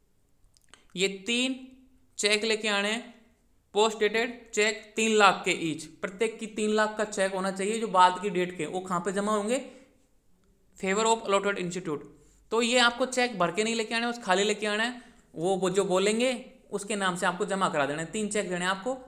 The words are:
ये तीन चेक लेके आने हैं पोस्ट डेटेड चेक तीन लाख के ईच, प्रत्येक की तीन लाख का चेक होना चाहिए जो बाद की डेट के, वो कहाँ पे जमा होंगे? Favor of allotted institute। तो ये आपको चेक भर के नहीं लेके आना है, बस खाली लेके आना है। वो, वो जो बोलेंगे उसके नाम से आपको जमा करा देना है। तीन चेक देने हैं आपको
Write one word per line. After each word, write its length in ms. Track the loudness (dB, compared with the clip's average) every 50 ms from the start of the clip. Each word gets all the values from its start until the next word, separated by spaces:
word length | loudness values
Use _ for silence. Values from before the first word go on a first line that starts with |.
| _ _ _ _ _ _ _ _ _ _ _ _ _ _ -20 -20 _ _ -4
ये 120 | -2 -2 -2 -2 -4 -4 -2
तीन 400 | 0 0 0 0 -2 -6 -10 -16 -20 -20 -20 _ _ _ _ _ _ -2
चेक 260 | 0 0 2 2 2
लेके 240 | 0 0 0 0 0
आने 240 | 0 0 0 0
हैं 200 | -2 -4 -6 -10 -16 -20 -20 _ _ _ _ _ _ _ _ _ 0
पोस्ट 260 | 2 2 2 2 0
डेटेड 400 | 0 0 2 0 -2 -2 -4 -8 -16 -6
चेक 300 | -2 0 0 0 0 -4 -8 -8 -2
तीन 160 | 0 2 4 6
लाख 280 | 8 8 8 6 4 2
के 60 | -2 0 0 0
ईच, 220 | -2 -4 -4 -8 -12 -12 -10
प्रत्येक 360 | -10 -8 -4 -2 -4 -4 -4 -6
की 80 | -10 -10
तीन 200 | -6 -2 0 0
लाख 240 | 2 2 2 0 0 -2
का 60 | -4
चेक 280 | -4 -2 0 0 0 0
होना 180 | -2 -2 -2
चाहिए 280 | -2 -2 -2 -2 -2 -2
जो 80 | -2 2
बाद 300 | 6 6 6 6 6 2
की 80 | -2 -2
डेट 260 | 0 0 -2 -2 -2 -6
के, 80 | -6
वो 140 | -6 -6 -6
कहाँ 180 | -6 -4 -4 -4
पे 120 | -2 -2 -2
जमा 220 | -2 0 0 0
होंगे? 300 | 0 0 0 -2 -2 -4 -6 -16 -20 -20 -20 _ _ _ _ _ _ _ _ _ _ _ _ _ _ _ _ _ -6
Favor 260 | -4 -2 0 2 4
of 140 | 4 2 2
allotted 380 | 2 2 2 2 2 2 0 -2
institute। 460 | -2 -4 -6 -6 -6 -6 -6 -6 -8 -12 -20 -20 -20 -20 -20 _ _ -4
तो 100 | 0 0
ये 160 | 2 2 4 4
आपको 240 | 4 4 4 2 -2 -2
चेक 300 | 0 0 0 0 0 0
भर 120 | 0 0
के 120 | 0 0 -2
नहीं 120 | 0 0
लेके 200 | -2 -4 -4 -4
आना 100 | -2 -2
है, 60 | -4
बस 120 | -4 -4 -2
खाली 200 | 0 2 2 2
लेके 240 | 2 0 -2 -2 -2
आना 160 | -2 -2 -2
है। 180 | -4 -4 -8 -14 -20 -20 -20 _ _ -10
वो, 200 | -4 -2 -2 0
वो 140 | 0 0 0
जो 140 | 2 2 2
बोलेंगे 480 | 2 2 2 2 2 2 2 2 0 0 -2 -6 -14 -20 -20 _ -10
उसके 240 | -8 -8 -6 -6 -4
नाम 200 | -2 -2 -2 -2
से 100 | 0 0
आपको 200 | -2 0 -2 -2 -2
जमा 220 | 0 0 0 2
करा 160 | 2 2 2
देना 160 | 0 0 -2
है। 100 | -6 -6
तीन 180 | -4 -4 -4 -2
चेक 200 | -2 -2 -2 -2
देने 160 | -2 -2 0
हैं 60 | -2
आपको 220 | -2 -2 -2 -6 -6 -6 -8